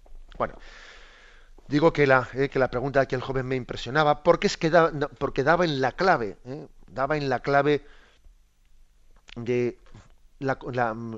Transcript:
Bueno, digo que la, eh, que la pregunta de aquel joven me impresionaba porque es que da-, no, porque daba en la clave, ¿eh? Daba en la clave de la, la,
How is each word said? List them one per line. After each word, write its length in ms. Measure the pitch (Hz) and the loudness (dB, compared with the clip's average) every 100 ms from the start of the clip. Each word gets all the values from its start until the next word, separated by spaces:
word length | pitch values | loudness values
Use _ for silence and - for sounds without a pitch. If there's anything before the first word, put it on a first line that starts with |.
| - - - - | -20 -18 -16 -8
Bueno, 200 | 117 - - - - - - - - - - - - | -8 -8 -20 -20 -20 -20 -20 -20 -20 -20 -20 -20 -4
digo 260 | 143 165 | 2 2
que 140 | 147 139 | 4 4
la, 220 | 131 120 | 4 2
eh, 140 | 127 139 | -2 -2
que 120 | 135 | 0
la 100 | 127 | 0
pregunta 300 | 123 135 135 | 0 0 0
de 40 | |
aquel 160 | 131 127 | 0 -2
joven 260 | 120 131 127 | -4 -4 -4
me 100 | 131 | -6
impresionaba 640 | 120 - 120 147 151 147 | -6 -10 -4 2 2 4
porque 240 | 170 170 202 | 2 2 0
es 100 | - | -2
que 140 | 160 | 2
da-, 220 | 165 160 | 4 4
no, 160 | 147 147 | 0 -6
porque 340 | - 143 - | -4 -4 0
daba 220 | 135 170 | 2 2
en 160 | 175 135 | 2 0
la 120 | 127 | -2
clave, 460 | - 185 151 104 - | 0 2 2 0 -8
¿eh? 240 | 123 151 147 - - | -14 -14 -14 -20 -14
Daba 300 | 131 139 151 | -6 -2 -2
en 120 | 139 | -2
la 120 | 120 | -2
clave 440 | - 139 143 143 - - _ _ - _ _ _ _ - - _ - - - | 2 2 2 0 -2 -20 _ _ -20 _ _ _ _ -20 -20 _ -20 -20 -18
de 440 | 120 120 123 120 - - - - - - _ | -10 -4 -2 -2 -6 -18 -20 -20 -20 -20 _
la, 200 | 135 127 127 | -6 -4 -6
la, 240 | 123 117 113 117 | -2 -2 -4 -10